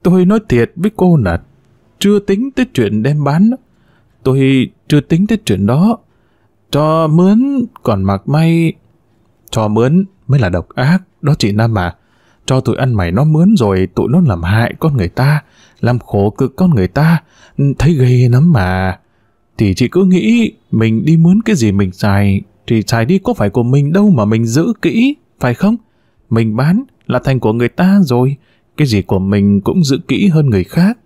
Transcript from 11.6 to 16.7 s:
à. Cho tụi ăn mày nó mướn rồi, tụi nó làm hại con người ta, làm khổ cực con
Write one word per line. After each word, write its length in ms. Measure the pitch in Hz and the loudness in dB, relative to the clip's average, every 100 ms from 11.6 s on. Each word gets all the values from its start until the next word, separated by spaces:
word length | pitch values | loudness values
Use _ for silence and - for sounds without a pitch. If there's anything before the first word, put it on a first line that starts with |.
| 117 107 | 0 0
à. 180 | 87 - _ _ _ _ - | -4 -8 _ _ _ _ -4
Cho 140 | 131 | -2
tụi 160 | 127 113 | 0 -2
ăn 180 | 135 | -2
mày 180 | 113 85 | -2 -2
nó 120 | 90 | 0
mướn 300 | 151 156 180 214 | 0 2 2 2
rồi, 320 | 110 95 92 | 2 0 -2
tụi 140 | - - | -2 0
nó 100 | 165 | 2
làm 220 | 170 87 | 0 0
hại 320 | 85 104 120 - | -2 0 0 -2
con 180 | 160 143 | -2 -2
người 120 | 90 | -4
ta, 340 | - 131 151 - _ _ _ | -2 0 -2 -4 _ _ _
làm 180 | 117 123 | -4 -2
khổ 320 | - 104 101 | -4 -2 -2
cực 260 | - 131 - | -2 -6 0
con 140 | 185 | 0